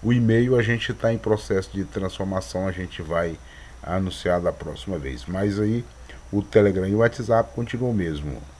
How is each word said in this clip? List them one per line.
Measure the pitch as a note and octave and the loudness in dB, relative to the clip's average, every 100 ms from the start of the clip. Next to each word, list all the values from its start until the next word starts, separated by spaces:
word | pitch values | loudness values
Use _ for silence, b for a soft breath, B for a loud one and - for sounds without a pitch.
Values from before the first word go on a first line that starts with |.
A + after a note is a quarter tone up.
O | A2 | 2
e-mail | A#2+ A2+ A2+ B2 B2+ | 4 6 4 4 4
a | |
gente | A2 A#2 - | 4 0 -2
tá | A2+ A2+ | -2 0
em | A2+ | 0
processo | - G#2+ - G2 F#2+ | 0 0 2 -2 0
de | G2 | -6
transformação, | F#2+ - F#2+ - G2 F#2+ F#2 - F#2+ | -4 -2 -2 -2 -2 -2 -4 -2 -2
a | |
gente | F2+ F2+ - | -2 -8 -8
vai | D#2+ E2+ E2+ D#2+ B B B B | -2 0 0 -4 B B B B
anunciar | - F2+ F#2+ - G2 F2+ | -4 -2 -2 -2 0 2
da | E2+ | 2
próxima | D#2 D#2 D2 - F2+ | -2 -8 -10 -6 -6
vez. | C2+ C2 - | -6 -8 -6
Mas | F#2 G#2 G2 | 0 0 2
aí | G#2+ A#2 A#2 B B B - | 0 0 -4 B B B -4
o | G#2 | -4
Telegram | G2+ A2 G#2 F#2+ F#2 | 2 6 6 4 2
e | |
o | G#2 | 4
WhatsApp | A#2 - A2+ A2+ A2+ - | 4 2 2 2 2 -4
continuam | A#2+ A#2 B2+ | -6 -4 -2
o | A2 | 0
mesmo. | E2+ D2+ D2 A#1+ - | -2 -4 -6 -8 -12